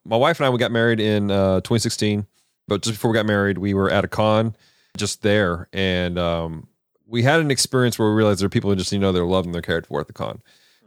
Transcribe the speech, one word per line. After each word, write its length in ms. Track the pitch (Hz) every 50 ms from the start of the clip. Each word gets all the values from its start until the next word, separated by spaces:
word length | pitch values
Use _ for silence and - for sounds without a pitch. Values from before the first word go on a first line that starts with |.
| -
my 100 | - 113
wife 220 | 117 135 160 170 -
and 80 | 147
I, 20 | 131
we 80 | 123
got 140 | 117 123 -
married 280 | 120 117 113 117 113 110
in, 300 | 107 107 107 104 101 101
uh, 300 | 98 98 95 95 95 92
twenty 200 | 92 - 120 113
sixteen, 440 | - 113 - - 107 107 104 104 104 - _ _ _ _ _ _ - -
but 120 | 104 98 -
just 120 | 113 107
before 160 | 104 - 120
we 40 | 110
got 100 | 113 107
married, 320 | 107 104 101 101 101 98
we 160 | 92 95 101 98
were 160 | 95 95 -
at 140 | 87 101 90
a 20 |
con 480 | 90 - - 107 107 107 110 113 113 107 _ _ _ _ _ _ _ -
just 260 | - 104 98 - -
there. 460 | - 104 101 107 101 87 87 85 90 - -
And, 440 | 98 95 95 90 90 90 87 87
um, 500 | 90 87 85 85 82 82 82 80 80 - - _ _ _ _ _ _ _
we 160 | 107 113 120
had 200 | 117 135 151 165
an 100 | 160 147
experience 480 | 135 - - - - 127 123 120 107 -
where 80 | 113 107
we 60 | 107
realized 240 | 110 110 104 101 87
there 60 | 98
are 40 | 95
people 200 | - 120 107 101
who 60 | 98
just 140 | 92 87 - 101
need 60 | 101
to 20 |
know 100 | 98 95
they're 140 | 92 90 85
loved 200 | 87 92 92 87
and 80 | 87 85
they're 80 | 85
cared 240 | 82 - 82 85 82
for 140 | - 73 71
at 80 | 73
the 60 | - -
con. 280 | - - 53 - 113 _ _ _ _ _ _ _ _ _